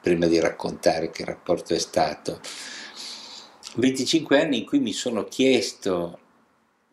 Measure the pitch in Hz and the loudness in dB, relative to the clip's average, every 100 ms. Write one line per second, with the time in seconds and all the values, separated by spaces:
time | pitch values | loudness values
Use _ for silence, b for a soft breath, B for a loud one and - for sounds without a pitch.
0 | 90 87 85 82 80 - 69 76 87 80 | 2 2 4 4 2 -2 -8 0 0 0
1 | 82 - - - - 85 - 80 - - | -4 -6 -10 -10 -2 -2 0 -2 0 0
2 | 78 73 - - B B B B B B | 0 -2 -8 -8 B B B B B B
3 | B B B B B B - - 131 135 | B B B B B B -10 0 2 2
4 | 127 165 - 143 - 123 98 143 117 95 | 2 2 4 4 4 0 0 0 0 -2
5 | 127 113 - - 131 123 - - 101 90 | -2 -4 -4 2 4 4 2 -4 -2 -2
6 | 85 - _ _ _ _ _ _ _ | -4 -10 _ _ _ _ _ _ _